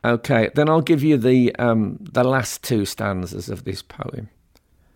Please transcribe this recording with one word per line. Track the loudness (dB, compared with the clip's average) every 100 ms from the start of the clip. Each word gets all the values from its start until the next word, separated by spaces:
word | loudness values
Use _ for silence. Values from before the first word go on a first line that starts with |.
Okay, | 0 -2 0 0 2
then | 2 2
I'll | 2
give | 2 2
you | 4 2
the, | 4 4 4 2
um, | 0 2 0 -6
the | -6 0
last | 0 0 -2 -10
two | -4 -2
stanzas | -2 -4 -4 -4 -6 -10 -10
of | -10
this | -8 -10
poem. | -14 -14 -12 -10 -14 _ _ _ _ _ _